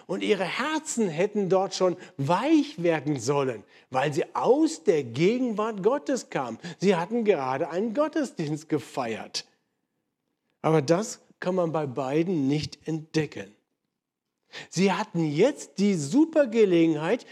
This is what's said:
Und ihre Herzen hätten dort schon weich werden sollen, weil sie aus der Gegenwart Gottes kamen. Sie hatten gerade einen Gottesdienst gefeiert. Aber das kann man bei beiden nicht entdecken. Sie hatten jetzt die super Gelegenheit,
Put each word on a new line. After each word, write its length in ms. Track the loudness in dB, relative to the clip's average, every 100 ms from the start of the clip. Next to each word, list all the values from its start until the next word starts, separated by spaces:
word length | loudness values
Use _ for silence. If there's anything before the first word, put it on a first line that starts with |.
| -8
Und 160 | -6
ihre 200 | 0 0
Herzen 640 | -2 -4 -4 -4 -4 -2 -2
hätten 400 | 0 -2 0 2
dort 280 | 2 0 0
schon 200 | 0 0 -8 -6
weich 680 | 0 0 4 4 2 0
werden 380 | 0 0 0 -2
sollen, 420 | 0 0 0 -4 -12 _ _
weil 220 | -2 0
sie 220 | -2 -4
aus 480 | 0 2 4 2 2
der 220 | 2 2
Gegenwart 800 | 0 2 2 2 -2 -2 -4 0
Gottes 440 | 0 0 -2 -4 -4
kamen. 300 | -6 -6 -8 -12 -2
Sie 180 | 2 2
hatten 280 | 0 0
gerade 460 | 2 2 0 -2 -2
einen 240 | -2 -2
Gottesdienst 760 | 0 -2 -2 -4 -4 -4 -6 -2
gefeiert. 800 | -4 -4 -6 -6 -6 -8 -10 -12 _ _ _ _ _ _ _ _ _ _ _
Aber 220 | 0 2
das 380 | 4 0 0 -10 _ _
kann 160 | -4
man 160 | -2 -2
bei 160 | -2 -4
beiden 640 | -4 -2 -2 0 0 0
nicht 320 | -2 -4 -10 -8
entdecken. 680 | -8 -4 -4 -4 -8 -16 _ _ _ _ _ _ _ _ _ _ -20 -8
Sie 220 | 0 0
hatten 380 | 0 -4 -4 -2
jetzt 480 | 2 2 0 -10 -2
die 160 | 0
super 540 | 0 0 2 2 2 2
Gelegenheit, 800 | 4 4 6 4 2 -2 -4 -4